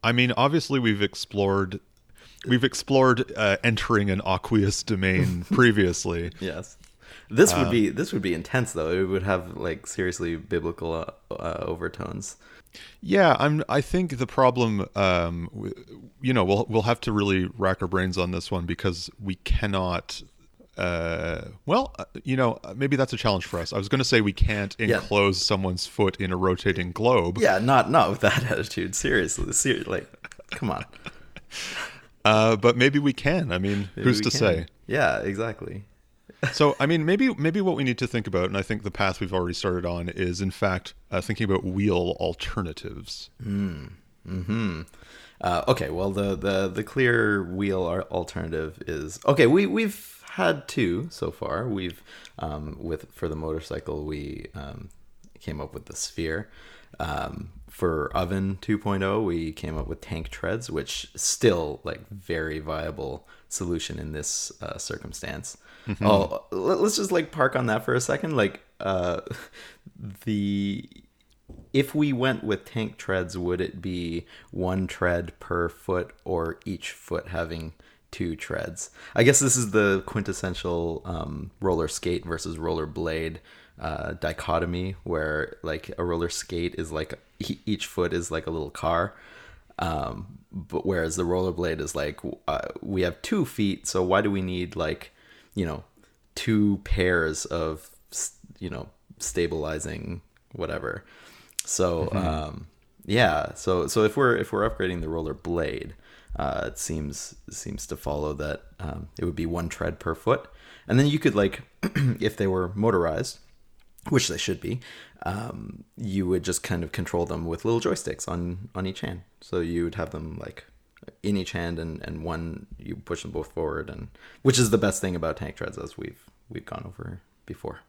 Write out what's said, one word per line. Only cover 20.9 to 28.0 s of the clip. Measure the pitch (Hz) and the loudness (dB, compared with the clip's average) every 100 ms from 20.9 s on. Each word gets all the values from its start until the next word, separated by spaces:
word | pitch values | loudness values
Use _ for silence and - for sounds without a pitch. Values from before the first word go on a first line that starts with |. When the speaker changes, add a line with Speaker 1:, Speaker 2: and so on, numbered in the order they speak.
| 85 82 82 82 80 82 - - | 0 -2 -2 -2 -4 -8 -12 0
Speaker 1:
well, | 208 269 - | 0 0 -8
uh, | - - | -12 -10
you | - 131 | -2 2
know, | 123 - | 2 2
uh, | - 101 | -8 -2
maybe | 135 135 | 0 2
that's | 131 | 2
a | 120 | 2
challenge | 113 95 - | 2 2 0
for | 87 | -4
us. | 82 | -2
I | 101 | -4
was | 98 | 0
gonna | 135 | 0
say | 127 120 | 4 4
we | 104 | 4
can't | - - 104 98 - | 4 4 4 -2 -2
Speaker 2:
Yeah. | 113 107 | 2 2
Speaker 1:
enclose | - 101 101 92 - | 4 4 4 4 2
someone's | 98 95 92 - | 2 2 -2 -4
foot | - 98 - | 2 2 2
in | 95 | -2
a | 90 | 2
rotating | 92 92 101 95 90 | 2 2 2 0 -2
globe. | - 117 127 85 95 | 2 4 4 4 4
Speaker 2:
Yeah, | - 95 | 4 6
not, | 117 131 - | 6 6 6
not | 151 | 6